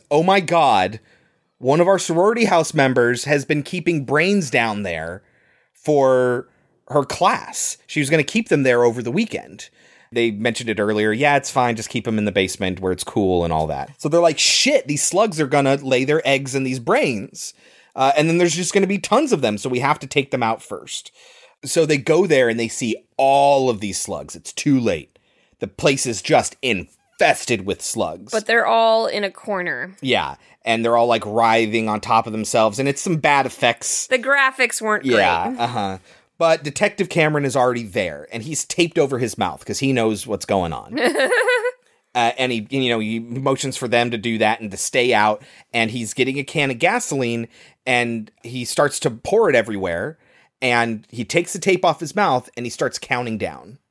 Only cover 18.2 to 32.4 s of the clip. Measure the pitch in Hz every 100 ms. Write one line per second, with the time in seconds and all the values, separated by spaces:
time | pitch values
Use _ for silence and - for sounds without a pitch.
18.2 | 160 170 175 160 170 208 196 196 - 208
19.2 | 214 170 120 104 131 123 139 151 135 147
20.2 | 139 131 113 113 - 98 - - - _
21.2 | - - - _ 135 170 156 147 123 160
22.2 | 190 143 120 113 117 - 120 107 _ -
23.2 | 135 139 143 139 131 107 104 92 - 82
24.2 | 73 85 - - 151 135 113 82 67 _
25.2 | _ _ _ - 104 - 160 139 127 107
26.2 | - 147 107 - 127 101 78 _ _ -
27.2 | 170 127 - 113 95 92 - 113 87 85
28.2 | 101 220 214 226 - 226 226 226 226 208
29.2 | 202 - - 196 175 127 165 185 135 107
30.2 | 71 67 _ _ 113 113 113 117 120 117
31.2 | 107 110 113 113 113 110 110 104 - 113
32.2 | 117 110